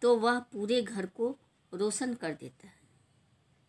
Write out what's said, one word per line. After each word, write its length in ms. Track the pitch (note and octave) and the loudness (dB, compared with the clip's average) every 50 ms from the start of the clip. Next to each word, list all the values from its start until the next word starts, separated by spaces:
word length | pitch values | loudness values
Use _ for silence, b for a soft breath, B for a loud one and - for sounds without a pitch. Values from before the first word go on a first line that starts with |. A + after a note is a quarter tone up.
तो 160 | - A#3+ A#3+ A3+ | 4 4 4 6
वह 220 | A3 A#3+ A#3+ B3 | 4 4 2 2
पूरे 420 | A#3+ - - G3+ G#3 G#3+ B3 B3 | -2 -6 -8 -6 -2 0 2 2
घर 240 | A3 F#3+ A#3 G3 F#3+ | 0 0 -4 -6 -6
को 320 | F#3 - - A3+ B3+ C4+ - _ _ _ _ _ _ F#3 | -6 -4 -2 -2 -2 -2 -6 _ _ _ _ _ _ -6
रोशन 400 | F3+ G3+ G#3+ G#3 - C4+ B3+ A#3+ | -4 -2 -2 -2 -2 -4 -4 -4
कर 200 | A#3 - D#3+ D3+ | -4 -6 -6 -6
देता 340 | - C3+ C3 - _ - F#3+ | -8 -10 -16 -16 _ -20 -20
है, 120 | - _ _ _ _ _ _ _ _ _ _ _ _ _ _ _ _ _ _ | -20 _ _ _ _ _ _ _ _ _ _ _ _ _ _ _ _ _ _